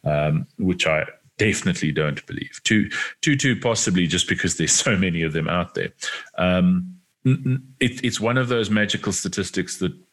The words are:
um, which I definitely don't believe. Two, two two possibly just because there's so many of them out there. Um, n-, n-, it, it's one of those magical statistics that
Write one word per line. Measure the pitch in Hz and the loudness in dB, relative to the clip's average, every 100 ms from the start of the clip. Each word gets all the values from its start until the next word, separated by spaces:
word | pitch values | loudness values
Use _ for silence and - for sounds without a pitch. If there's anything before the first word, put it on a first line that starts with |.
um, | 73 73 76 78 - - | 0 0 2 0 -2 -2
which | 92 90 - | -2 0 0
I | 78 - - _ _ | 0 -2 -10 _ _
definitely | 107 - 95 87 80 | 0 2 0 0 0
don't | 76 76 71 - | 0 -2 -2 -8
believe. | - - - | -10 -10 -8
Two, | - 110 101 - - - | 2 2 2 -2 -8 -4
two | - 139 | 0 2
two | 139 107 | 2 0
possibly | 123 113 - 92 87 | 0 0 2 2 2
just | 87 - | 0 0
because | - 92 - | 0 -2 -2
there's | 78 | 0
so | - - 101 | 2 2 2
many | 95 85 | 2 0
of | 82 | -2
them | 80 76 | 0 0
out | 87 85 | -2 -2
there. | - 50 _ - - - - | -4 -6 _ -10 -10 -12 -2
Um, | 90 90 90 92 - - _ _ | 2 4 4 4 0 -12 _ _
n-, | 127 131 131 | 0 0 0
n-, | 127 - - | -4 -4 -2
it, | 127 - | -2 0
it's | 123 - | -4 -2
one | 110 123 | 0 0
of | 123 | 2
those | 120 101 | 0 2
magical | 107 104 - - | 2 2 0 -2
statistics | 92 92 - 92 - 90 - | -4 -4 -4 -4 -4 -4 -4
that | 92 - _ | -4 -6 _